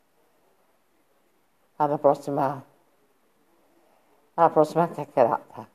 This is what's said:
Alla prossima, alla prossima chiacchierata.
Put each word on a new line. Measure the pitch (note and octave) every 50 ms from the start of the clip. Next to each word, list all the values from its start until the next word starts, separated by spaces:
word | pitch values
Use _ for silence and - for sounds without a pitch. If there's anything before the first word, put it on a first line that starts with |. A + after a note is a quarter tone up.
| _ _ _ _ _ _ _ _ _ _ _ _ _ _ _ _ _ _ _ _ _ _ _ _ _ _ _ _ _ _ _ _ _ _ _ -
Alla | D3+ D3 C#3+ D3+
prossima, | - C#3+ D3 D3 - - C#3+ C#3+ D3 C3+ C#3+ C3+ C3 - _ _ _ _ _ _ _ _ _ _ _ _ _ _ _ _ _ _ _ _ _ _ _ _ _ _ _ _ _ _ _ _ _
alla | - E3+ D#3+
prossima | D#3+ E3 D#3 D3+ - D#3+ E3+ E3
chiacchierata. | E3+ - D3 - - - B2+ A2+ D3 - - - - - A2 - _